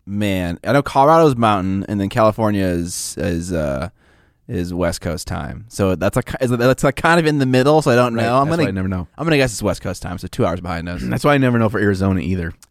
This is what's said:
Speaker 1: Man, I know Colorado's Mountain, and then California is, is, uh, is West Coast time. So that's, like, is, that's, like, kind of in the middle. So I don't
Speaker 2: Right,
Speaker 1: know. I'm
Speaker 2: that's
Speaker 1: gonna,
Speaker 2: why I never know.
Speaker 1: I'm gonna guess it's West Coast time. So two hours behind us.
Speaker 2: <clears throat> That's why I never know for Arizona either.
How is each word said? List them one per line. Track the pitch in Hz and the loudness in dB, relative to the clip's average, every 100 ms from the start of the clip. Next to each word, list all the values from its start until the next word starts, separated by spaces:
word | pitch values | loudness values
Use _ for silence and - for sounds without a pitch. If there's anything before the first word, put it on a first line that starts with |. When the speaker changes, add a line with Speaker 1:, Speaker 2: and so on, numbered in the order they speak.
| - | -8
Speaker 1:
Man, | 101 104 95 87 85 | -4 -2 -2 -2 -4
I | - | 0
know | 139 | 0
Colorado's | - 139 143 165 156 120 | 2 4 6 6 6 4
Mountain, | 110 101 92 95 - | 2 2 0 -2 -2
and | 101 | -2
then | 98 | -2
California | 120 110 104 107 104 92 | 2 2 2 0 0 0
is, | 87 87 - - - | -2 -4 -8 -10 -6
is, | 87 85 87 | -4 -4 -4
uh, | 85 73 67 87 _ _ _ _ _ - | -4 -2 -4 -8 _ _ _ _ _ -10
is | 98 87 | -6 -6
West | 87 85 - | -2 -2 -2
Coast | - 78 - | -6 -8 -8
time. | 85 73 - - | -8 -8 -12 -12
So | - 95 90 | -2 0 0
that's, | 98 127 | 0 -2
like, | - - | -4 -4
is, | 127 | -2
that's, | 123 123 127 | 2 2 2
like, | 143 - | 0 0
kind | 165 170 | 2 2
of | 156 | 2
in | 147 | 2
the | 131 | 2
middle. | 127 135 156 | 2 4 4
So | 151 | 4
I | 120 | 4
don't | 123 | 2
Speaker 2:
Right, | 117 | 0
Speaker 1:
know. | 117 127 | 0 2
I'm | 143 | 0
Speaker 2:
that's | 165 | 0
Speaker 1:
gonna, | |
Speaker 2:
why | 135 | -2
I | |
never | 95 92 | -2 -4
know. | 95 85 - | -4 -6 -6
Speaker 1:
I'm | 160 | 0
gonna | 147 | 2
guess | 127 | 0
it's | 101 | -2
West | 101 82 | -4 -4
Coast | - 87 | -6 -8
time. | 90 90 | -10 -10
So | 90 | -8
two | - 101 | -2 -2
hours | 87 | -2
behind | 90 85 87 | -6 -8 -8
us. | 87 | -8
Speaker 2:
<clears throat> | 123 | -6
That's | 120 | -2
why | 147 143 | 2 2
I | |
never | 127 117 | 4 2
know | 110 | 2
for | 104 | 2
Arizona | 101 92 98 92 | 0 2 2 0
either. | 69 92 85 - _ | -2 -4 -4 -10 _